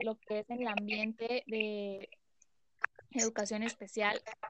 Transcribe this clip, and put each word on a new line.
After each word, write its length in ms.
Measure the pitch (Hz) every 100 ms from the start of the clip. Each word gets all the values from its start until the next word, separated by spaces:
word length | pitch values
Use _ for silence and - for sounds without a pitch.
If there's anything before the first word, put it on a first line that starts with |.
lo 140 | 226 220 -
que 140 | 214
es 100 | 214
el 160 | 240 233
ambiente 800 | 208 208 214 220 226 233 247 -
de 640 | 220 214 208 202 196 - - _ _ - _ _ _ - - -
educación 500 | 247 226 226 202 214
especial 580 | 226 - 196 214 208 226 - -